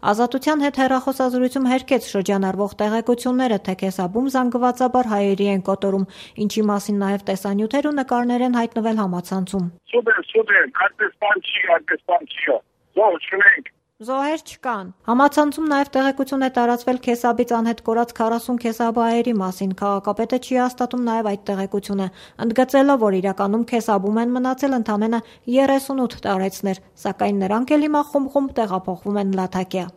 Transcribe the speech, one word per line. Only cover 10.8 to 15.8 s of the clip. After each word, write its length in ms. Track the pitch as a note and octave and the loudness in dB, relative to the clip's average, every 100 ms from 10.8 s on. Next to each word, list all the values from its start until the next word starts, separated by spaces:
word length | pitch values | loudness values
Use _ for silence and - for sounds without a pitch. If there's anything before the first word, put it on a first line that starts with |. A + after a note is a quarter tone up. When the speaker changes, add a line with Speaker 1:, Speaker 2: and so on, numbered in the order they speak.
| F#3+ | -2
Speaker 2:
այդպես 320 | - G#3 - | 0 -6 -2
բան 220 | G#3 G3 - | -2 0 -2
չի, 140 | G#3 F#3+ E3+ | -4 2 2
այդպես 320 | - E3 - | 2 -6 0
բան 220 | F3 D3+ | -2 -2
չի, 280 | - D#3 G3 _ _ _ - | -10 -2 -2 _ _ _ 2
զոհ 220 | - F#3+ | 2 2
չունենք։ 560 | - F#4+ - - B3+ _ _ _ | -4 4 4 4 -2 _ _ _
Speaker 1:
Զոհեր 400 | A3 C4+ C#4+ D#4 - | -6 -2 -2 -4 -8
չկան։ 380 | - - A3 F#3 - | -10 -6 -6 -8 -12
Համացանցում 600 | - A#3+ C#4+ D4 D4 C#4+ D#4 | 0 4 4 6 2 2 0
նաև 200 | C#4 | 0